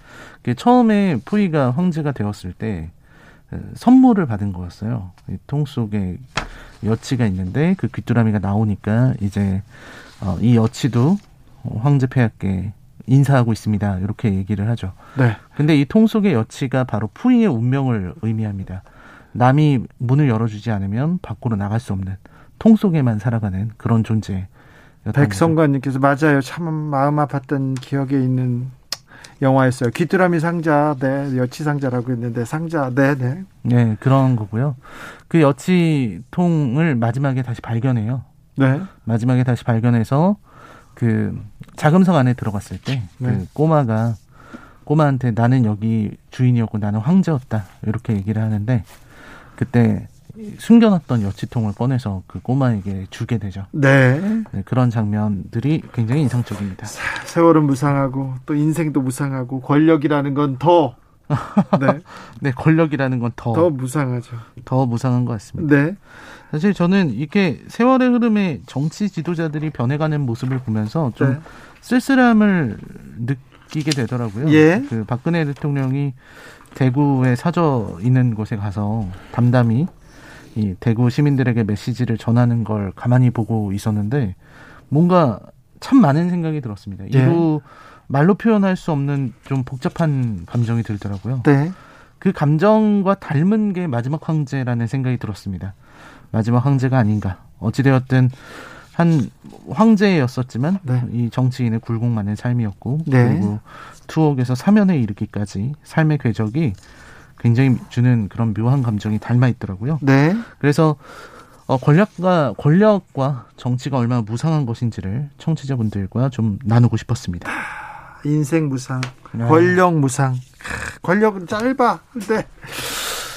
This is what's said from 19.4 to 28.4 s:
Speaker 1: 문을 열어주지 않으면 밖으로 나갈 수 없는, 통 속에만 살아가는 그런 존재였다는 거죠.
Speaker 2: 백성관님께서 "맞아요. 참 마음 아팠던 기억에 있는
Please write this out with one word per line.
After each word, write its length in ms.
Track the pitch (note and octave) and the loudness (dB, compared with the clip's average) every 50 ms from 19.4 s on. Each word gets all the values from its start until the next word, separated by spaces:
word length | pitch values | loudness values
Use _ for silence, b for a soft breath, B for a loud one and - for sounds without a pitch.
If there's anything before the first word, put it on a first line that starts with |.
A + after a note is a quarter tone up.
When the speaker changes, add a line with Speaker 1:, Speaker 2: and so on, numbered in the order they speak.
| B2 B2+ C3 D3+ D3+ D3 C#3 A#2 F2 - - - | 4 4 4 6 4 4 4 2 -2 -6 -10 -6
Speaker 1:
문을 300 | C3 A#2 C3 D3 D3+ C3+ | -2 0 2 2 4 2
열어주지 440 | A2+ A2 A#2 A2+ G#2+ G#2 - A#2 G#2+ | 2 2 0 -2 -4 -6 -6 -4 -4
않으면 480 | G2 G2 G2 G2+ A#2+ C#3 D#3+ F3+ F3 - | -2 -2 -2 -2 -2 -2 -2 -2 -4 -6
밖으로 320 | - G#2+ - - B2 A2+ | -8 -10 -6 -4 -4 -2
나갈 240 | G2 G2+ G2+ G#2+ A#2 | -2 -2 -2 -2 -4
수 140 | - - G2+ | -4 -4 -6
없는, 240 | F#2+ G2 F#2+ G2 - - b b b b b b - | -6 -6 -6 -8 -12 -14 b b b b b b 0
통 160 | - A3 A3+ | 4 4 4
속에만 460 | G#3 - G3 D#3+ D#3 C3 A#2+ A2 G#2 | 6 4 2 2 2 2 2 0 0
살아가는 500 | - B2+ A#2 A2+ G#2+ G2+ F#2 F#2+ G#2 A2+ - | -2 -2 -2 -2 -2 -4 -4 -4 -6 -6 -8
그런 260 | - - A2 A2+ A2+ G#2+ | -6 -2 0 2 2 2
존재였다는 460 | - A2 A2 G2 - G2 F#2 F#2+ - b b b b b b b b b b b | 0 0 -2 -2 -4 -6 -8 -8 -10 b b b b b b b b b b b
거죠. 80 | A2+ G#2+ C#3 C#3+ | -4 0 2 2
Speaker 2:
백성관님께서 760 | G#2 G2+ - E3 E3 D#3+ D#3 D#3+ C#3+ C#3 C3+ B2+ C#3+ B2+ C3 | 2 2 2 2 2 2 2 2 2 2 0 -2 -4 -2 0
"맞아요. 400 | C3+ C#3 C#3+ C3 D#3 D#3 C#3+ C#3 C3 | 2 2 2 2 2 2 2 2 0
참 220 | - - D#3+ F3 D#3+ D#3 | -2 -6 -8 -6 -6 -4
마음 440 | D#3 D3+ D3+ D3 C3+ C#3 D3 D3 | -4 -4 -4 -2 0 0 0 2
아팠던 640 | D3+ D3 C3+ - C#3 C3 - D3 C3+ C3+ C3+ C3 B2+ | 0 -2 -2 -4 -6 -6 -4 -4 -2 -2 -2 -4 -6
기억에 320 | C3 - C#3 C#3 C3+ B2+ C#3 C#3 B2+ | -6 -4 -4 -4 -2 0 0 0 0
있는 440 | B2+ B2+ B2+ | 0 0 0